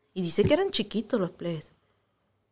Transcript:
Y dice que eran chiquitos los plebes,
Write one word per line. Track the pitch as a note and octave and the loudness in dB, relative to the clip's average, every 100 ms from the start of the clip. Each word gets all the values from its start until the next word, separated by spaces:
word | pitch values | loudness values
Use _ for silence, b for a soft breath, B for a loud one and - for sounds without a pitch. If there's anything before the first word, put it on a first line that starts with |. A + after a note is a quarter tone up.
| _ | _
Y | F#3+ | -6
dice | F3 G#3 | 0 2
que | - | 4
eran | D4+ G4 | 4 2
chiquitos | - - G#3+ A3 A3+ | -2 -2 -4 -2 -2
los | E3+ | -2
plebes, | - E3+ D#3+ - _ _ _ _ _ _ _ _ | -4 -8 -8 -10 _ _ _ _ _ _ _ _